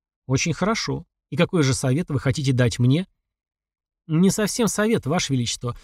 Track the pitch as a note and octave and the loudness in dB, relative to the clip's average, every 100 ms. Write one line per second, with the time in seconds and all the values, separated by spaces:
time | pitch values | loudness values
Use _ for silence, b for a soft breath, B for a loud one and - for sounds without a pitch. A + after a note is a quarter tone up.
0 | _ _ - C3 E3+ D3 F3+ - - C3+ | _ _ -4 -2 -2 -2 -2 -2 -4 -8
1 | - _ - C#3+ E3+ F3+ C3+ A#2+ C3 C3+ | -10 _ -8 -2 0 2 2 2 0 0
2 | F3 C#3 C#3 C#3 C#3 B2 B2 - B2 D3 | -2 -2 -2 -2 0 2 0 2 2 2
3 | F#3+ _ _ _ _ _ _ _ _ _ | -2 _ _ _ _ _ _ _ _ _
4 | - D#3 F#3+ G3 G#3 - G#3+ - G#3+ A3+ | -2 2 4 2 -2 0 -2 0 0 0
5 | D#3+ F3 - C3+ A#2 - B2 - | 0 -2 -2 -2 -2 -6 -8 -10